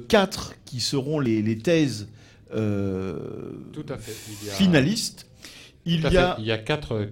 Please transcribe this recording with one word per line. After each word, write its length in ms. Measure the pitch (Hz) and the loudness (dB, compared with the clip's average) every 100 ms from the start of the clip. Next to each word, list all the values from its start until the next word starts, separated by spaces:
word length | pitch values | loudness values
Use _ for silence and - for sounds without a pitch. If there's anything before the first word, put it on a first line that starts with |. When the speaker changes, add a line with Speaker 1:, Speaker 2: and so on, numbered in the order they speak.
| - | 4
Speaker 1:
quatre 460 | 214 190 - - - - | 4 4 -2 -12 -14 -10
qui 140 | 123 | -6
seront 400 | - 139 131 156 | -2 -2 -2 0
les, 220 | 127 110 | 2 2
les 160 | 107 113 | 2 0
thèses, 500 | 175 165 143 107 104 - - - - - | 2 4 2 0 -10 -16 -20 -20 -8 -4
euh, 640 | 107 101 98 95 95 76 - - - - - | -2 0 -2 -2 -4 -6 -8 -10 -12 -12 -14
Speaker 2:
Tout 120 | 151 147 | -12 -10
à 80 | 131 | -10
fait. 160 | 113 107 110 104 | -10 -14 -12 -12
Il 60 | 104 | -8
y 40 | |
a 20 | |
Speaker 1:
finalistes. 720 | 98 190 156 147 233 - - - - | 2 6 6 6 0 -4 -10 -20 -20
Speaker 2:
Tout 80 | - - - _ 165 | -20 -20 -20 _ -2
Speaker 1:
Il 200 | 170 160 | 0 4
Speaker 2:
à 40 | |
Speaker 1:
y 20 | |
Speaker 2:
fait. 40 | 180 | 6
Speaker 1:
a 180 | 180 139 | 4 2
Speaker 2:
Il 60 | 110 | -2
y 60 | |
a... 60 | 110 | -2
quatre, 460 | 110 151 147 110 101 | -2 -4 -2 -4 -4